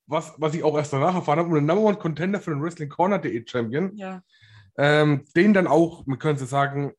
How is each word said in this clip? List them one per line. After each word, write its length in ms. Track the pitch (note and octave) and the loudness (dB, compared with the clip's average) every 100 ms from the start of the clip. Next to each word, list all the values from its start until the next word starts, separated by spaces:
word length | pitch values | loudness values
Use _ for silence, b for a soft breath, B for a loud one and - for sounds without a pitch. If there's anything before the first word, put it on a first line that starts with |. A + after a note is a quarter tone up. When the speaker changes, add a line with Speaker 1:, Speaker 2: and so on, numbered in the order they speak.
| - | -6
Speaker 1:
was, 280 | D3+ D#3+ - | -4 -4 -6
was 180 | D#3 | -4
ich 80 | D#3+ | 0
auch 140 | D3+ D3+ | 0 0
erst 160 | C#3+ | -2
danach 220 | C#3 D#3+ | 0 0
erfahren 240 | F3+ - D#3 | 0 0 0
habe, 100 | E3+ | 2
um 60 | |
den 120 | D#3 D3 | 2 2
Number 160 | F#3 | 2
One 140 | G#3+ G#3 | 2 0
Contender 420 | E3 D3 F#3 G3+ | -4 -4 -4 -4
für 120 | - | -4
den 120 | C#3+ | -6
Wrestling 280 | E3 E3+ C#3+ | -6 -8 -10
Corner 280 | - F3+ G3 | -2 0 0
punkt 160 | C#3 | -2
de 140 | A#2 A2+ | -6 -6
Champion. 480 | B2 A2+ C#3 F#3+ G#3 | -4 -4 -4 -4 -6
Speaker 2:
Ja. 260 | F#3+ F#3 _ b b b b - | -12 -14 _ b b b b 0
Speaker 1:
Ähm, 480 | C#3+ D3+ D3+ C#3 - | 2 4 4 2 0
den 200 | E3 G#3 | 2 4
dann 120 | F#3+ E3 | 4 4
auch, 400 | D3+ E3+ - - | 4 2 -2 -8
man 120 | B2+ | -4
könnte 260 | D#3 C#3+ | -2 -2
sagen, 480 | B2+ C#3 C#3 C#3 C#3+ | -2 -2 -2 -2 -6